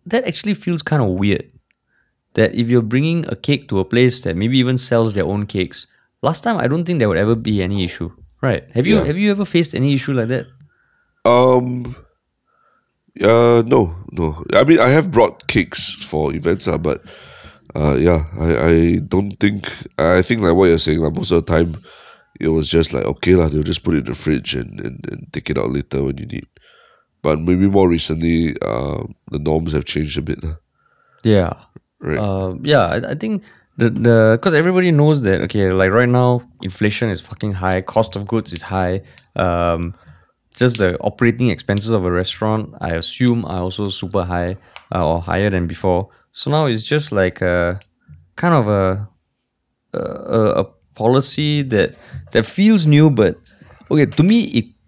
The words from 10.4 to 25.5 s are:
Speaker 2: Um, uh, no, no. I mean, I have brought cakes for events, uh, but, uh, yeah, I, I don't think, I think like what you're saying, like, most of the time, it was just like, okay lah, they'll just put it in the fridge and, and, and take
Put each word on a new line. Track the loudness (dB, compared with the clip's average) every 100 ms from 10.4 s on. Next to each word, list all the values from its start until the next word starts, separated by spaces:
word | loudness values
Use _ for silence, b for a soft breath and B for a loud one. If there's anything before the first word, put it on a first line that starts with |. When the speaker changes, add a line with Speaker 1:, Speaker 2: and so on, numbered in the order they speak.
| -8 _ -20 _ _ _ _ _
Speaker 2:
Um, | 4 6 6 4 2 -6 -10 -16 _ _ _ _ _ _ _ _ _ _ _ 0
uh, | 4 6 6 4 4
no, | 2 2 -4 -12
no. | -4 -4 -4 0
I | 2
mean, | 6 6
I | 6
have | 4 4
brought | 4 2 0 -2
cakes | -2 -2 -4 -6
for | -8 -8 -4 -4
events, | -2 -2 -2 -2
uh, | -2
but, | -2 -6 B B B B B B -12
uh, | -2 0 4
yeah, | 4 2 -2 -4
I, | 0 2 4
I | 4 4 0 -2
don't | -2 -4 -2
think, | -2 -2 -8 -14 -14 -2
I | 2 2
think | 2 0
like | 2
what | 4 4
you're | 4
saying, | 2 0
like, | -2
most | -4 0
of | 0
the | 2
time, | 0 0 -4 B B B B B -6
it | -2
was | -2 0
just | 0 0
like, | -2
okay | -4 -2 2 4
lah, | 2
they'll | 0
just | -2 -4
put | -2
it | -2
in | -4
the |
fridge | -6 -2 -2 -4
and, | -8 -10 -10
and, | -12 -12 -12
and | -14 -12
take | -10 -6